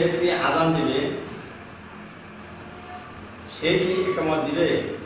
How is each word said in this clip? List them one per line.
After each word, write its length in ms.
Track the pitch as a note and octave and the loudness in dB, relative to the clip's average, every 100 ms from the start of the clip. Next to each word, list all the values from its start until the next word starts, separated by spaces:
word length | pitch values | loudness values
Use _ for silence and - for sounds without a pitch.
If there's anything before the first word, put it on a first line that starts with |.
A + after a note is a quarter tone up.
ব্যক্তি 260 | E3+ - F3 F3+ E3+ | 4 4 2 4 2
আযান 200 | D#3 E3 D#3+ | 4 4 4
দিবে, 240 | B2+ C3+ - - - - - - - - - - - - - - - - - - - - - - - - - - | 4 2 0 -2 -6 -10 -12 -14 -16 -16 -16 -16 -16 -16 -16 -16 -16 -14 -14 -14 -14 -14 -14 -14 -14 -14 -12 -2
সে 120 | D#3 F#3 | 2 4
কি 140 | F#3 F#3 F#3 | 4 2 2
একামত 300 | D#3+ D#3+ D#3 C#3+ | 2 2 2 2
দিবে 200 | D3 D#3+ - - - | 4 4 4 0 -6